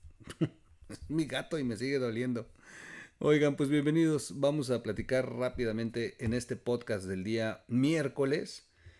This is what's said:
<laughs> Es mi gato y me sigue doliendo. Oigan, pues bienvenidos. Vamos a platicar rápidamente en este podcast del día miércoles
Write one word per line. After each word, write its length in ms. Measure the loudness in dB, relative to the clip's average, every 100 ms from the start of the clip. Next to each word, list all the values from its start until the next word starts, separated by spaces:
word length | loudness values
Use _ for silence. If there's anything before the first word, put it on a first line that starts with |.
| -20 -20 -16 -4
<laughs> 480 | -4 -4 _ -20 -18
Es 220 | -14 -6
mi 160 | -4 -2
gato 320 | -4 -4 -4
y 60 |
me 140 | -2 -4
sigue 200 | -2 -2
doliendo. 500 | -2 -2 -2 -2 -6 -14 -20 -20 -18 -18 -18 -2
Oigan, 380 | 4 6 4 4
pues 140 | 2
bienvenidos. 680 | 4 4 4 4 2 -2 0
Vamos 300 | 2 2 0
a 140 | -2
platicar 500 | -2 -4 0 0 0
rápidamente 920 | -2 -2 0 -2 0 -2 -2 -4 -4
en 100 | -2 -2
este 220 | -2 -4
podcast 480 | -2 -2 0 -4 -2
del 180 | -4
día 420 | 0 0 0 -4 -2
miércoles 1000 | 2 4 2 0 0 0 0 -4 -10 -20 _ -20 -20